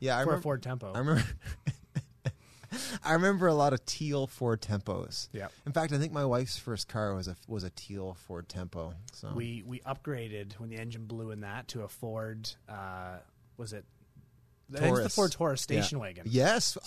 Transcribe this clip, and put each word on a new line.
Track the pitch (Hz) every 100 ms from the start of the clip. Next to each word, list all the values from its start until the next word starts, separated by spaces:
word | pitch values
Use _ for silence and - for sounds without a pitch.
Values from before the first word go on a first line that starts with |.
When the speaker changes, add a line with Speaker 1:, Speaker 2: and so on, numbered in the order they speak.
Speaker 1:
Yeah, | 131 123
I |
Speaker 2:
for | 147
a | 170
Speaker 1:
remem- |
Speaker 2:
Ford | 151 135
Tempo. | 127 127 104
Speaker 1:
I | 104
remember | 139 147 -
<laughs> | - - - - - - - - - 131 - - - - 254 - 240
I | -
remember | 160 190 196 175
a |
lot | 151 143
of | 131 -
teal | - 151 143 135
Ford | - 123 110
Tempos. | - 104 101 90 87 - -
Speaker 2:
Yep. | 104 95 - 147
Speaker 1:
In |
fact, | 151 160
I | 143
think | 156
my | 151
wife's | 139 123 127 -
first | - 107 -
car | 110 104
was | 98 92
a, | 90 -
was | 110
a | 90
teal | - - 98 95 87 -
Ford | 87 85
Tempo. | 87 90 85 82 85 113
So | - 104
Speaker 2:
We, | 117 117 117
we | 104 123
upgraded | 127 139 - 131 113 104 101
when | 101 113
the | 113
engine | 117 113
blew | 110 117 113
in | 107
that | 101 110 120
to | 120
a | 101
Ford, | - 117 110 110 110 110 - -
uh, | 104 95 92 92 90 - _ - -
was | 110
it? | 107 - _ - - - - _ _ -
I | 139
think |
it's | 165
the | 123
Speaker 1:
Taurus. | 117
Speaker 2:
Ford | - 190
Taurus | - 165 135 -
Speaker 1:
Yeah. | -
Speaker 2:
station | 101 143
wagon. | 101 90 110
Speaker 1:
Yes, | 127 151 226 - -